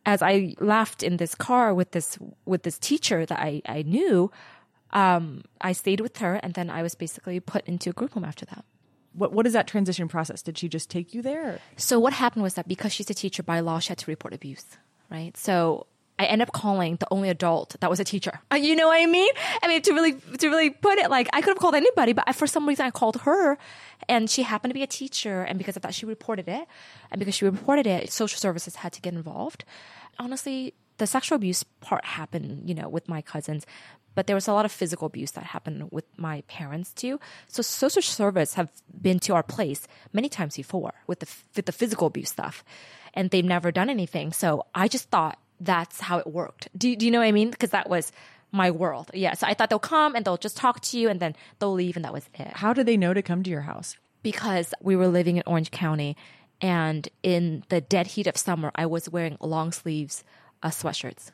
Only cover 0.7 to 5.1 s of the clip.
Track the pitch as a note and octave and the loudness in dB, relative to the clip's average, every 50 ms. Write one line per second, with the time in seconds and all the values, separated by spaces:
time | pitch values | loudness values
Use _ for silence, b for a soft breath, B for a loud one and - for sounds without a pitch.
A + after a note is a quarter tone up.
0.7 | G#3+ A3+ A3 - - - - F3+ F3 E3+ E3+ E3 - - - - B3 B3 A#3+ G#3+ | 4 4 2 0 -2 -4 -2 0 0 0 -2 -2 -4 -4 -2 2 4 4 4 4
1.7 | F#3+ F3+ F3+ - - E3+ - - - - - - - _ - F#3 F#3 E3+ - E3+ | 4 2 2 0 -2 -4 -4 -6 -8 -10 -14 -18 -20 _ -4 -2 -2 0 -2 -4
2.7 | - - - - C#4+ D#4+ - - G#3+ D#3+ D#3+ - E3 - - D#3 D3 D3+ - - | -6 -4 -2 0 0 0 2 0 0 0 0 -2 -4 -4 -4 -4 -4 -6 -6 -6
3.7 | B2 D3+ D3 D3+ F3+ C#4+ F#4+ F4+ G#3 F3 F3+ G#3 B B B B B B B B | -6 -4 -2 0 2 2 4 6 6 6 4 2 B B B B B B B B
4.7 | _ _ _ _ - G3+ F#3+ F#3 | _ _ _ _ 2 4 6 6